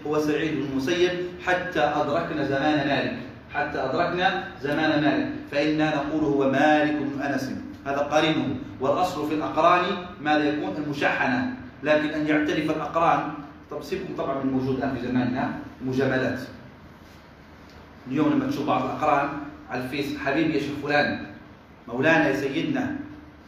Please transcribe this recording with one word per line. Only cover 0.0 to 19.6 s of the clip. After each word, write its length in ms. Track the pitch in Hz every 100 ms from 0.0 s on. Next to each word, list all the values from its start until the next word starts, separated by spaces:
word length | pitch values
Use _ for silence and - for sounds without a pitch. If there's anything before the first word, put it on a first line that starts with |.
| 147
هو 120 | 151
سعيد 320 | 151 151 156 135
بن 100 | 135
المسيب 400 | 135 131 170 180 180 - - 185
حتى 340 | 180 180 160
أدركنا 640 | 147 147 147 170 165 147
زمان 440 | 147 139 151 151 143
مالك، 300 | 135 - - - - -
حتى 240 | 139 147 151
أدركنا 640 | 131 160 175 175 185 - - -
زمان 380 | 139 156 156 147
مالك، 260 | 147 131 127 - -
فإنا 440 | 143 156 151 156 -
نقول 280 | 151 156
هو 280 | 143 139 135
مالك 420 | 135 151 151 147
بن 280 | - 135 135
أنس". 300 | 139 131 - - - - 135
هذا 120 | 143
قرينه. 580 | 143 151 160 143 - - - -
والأصل 500 | 135 147 - 151 151
في 60 | 151
الأقران 460 | 135 147 170 175 180 196 - -
ماذا 220 | 147 151
يكون؟ 400 | 147 147 151 151 147
المشاحنة. 680 | 139 175 - 135 127 127 - - -
لكن 260 | 143 151 151
أن 180 | 151 151
يعترف 440 | 151 151 156 156
الأقران، 480 | 151 147 165 165 143 147 - - - -
طب 120 | 151
سيبكم 320 | - 180 - -
طبعًا 260 | 143 135
من 80 | 135
موجود 240 | 131 127 131
الآن 180 | 131 120
في 120 | 123
زماننا 440 | 123 - 131 - - - - 131
مجاملات. 540 | 127 - - - - - - - - - - - - - - - - - - - - 123
اليوم 220 | 143 147
لما 140 | 131 127
تشوف 200 | - -
بعض 160 | 131
الأقران 460 | 127 123 147 143 147 - - -